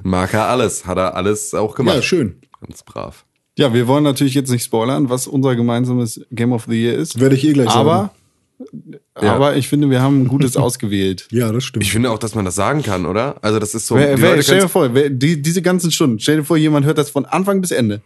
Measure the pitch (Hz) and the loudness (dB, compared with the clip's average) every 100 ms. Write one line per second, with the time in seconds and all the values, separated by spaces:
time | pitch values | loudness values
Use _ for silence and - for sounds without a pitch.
0 | 95 92 92 107 101 123 107 - 90 90 | -2 -2 0 0 0 0 0 -2 -4 -2
1 | 92 90 95 107 - 80 107 - 120 151 | -2 -2 -2 -2 -4 -4 -4 -2 0 0
2 | - 180 110 - _ - - - - - | 0 0 -2 -6 _ -20 -20 -20 -16 -12
3 | 50 - _ _ _ - 143 135 120 143 | -12 -16 _ _ _ 0 2 2 2 2
4 | 147 131 139 135 131 123 - 113 117 147 | 2 2 0 0 -2 -4 -2 -2 0 0
5 | 135 123 - 139 135 120 120 117 127 123 | -2 -2 -4 -2 0 0 0 0 0 -2
6 | 117 - - 113 120 120 117 113 117 131 | -4 -8 -12 -2 0 -2 -2 -2 0 -2
7 | 160 117 135 135 156 143 120 117 110 113 | -4 2 2 4 4 2 4 4 4 2
8 | 202 _ _ _ _ - 254 - - - | -2 _ _ _ _ -20 -20 -18 -20 -20
9 | _ - - 127 143 143 - 147 143 127 | _ -2 0 2 2 0 0 0 2 2
10 | 131 139 127 139 131 - 123 - 107 98 | 2 2 2 2 0 2 0 -2 -4 -2
11 | 95 92 - 117 117 113 127 113 101 104 | -2 -4 -4 -2 0 -2 -4 -4 -2 0
12 | 123 110 113 110 95 87 101 151 117 92 | 0 -2 -4 -4 -4 -2 0 0 -2 -2
13 | 85 98 135 - 107 107 - 117 - 123 | -2 -2 -2 -2 -2 0 -2 -6 0 2
14 | 143 135 165 165 127 185 185 190 135 123 | 2 4 4 4 4 2 4 2 2 2
15 | 143 131 143 165 147 180 175 185 175 - | 0 0 0 0 -2 0 0 0 0 0
16 | 151 110 - 156 147 165 156 147 143 151 | 0 0 0 0 2 2 2 2 2 0
17 | 143 143 127 160 190 196 185 - 113 104 | -2 -2 -2 -2 0 -2 0 0 0 -2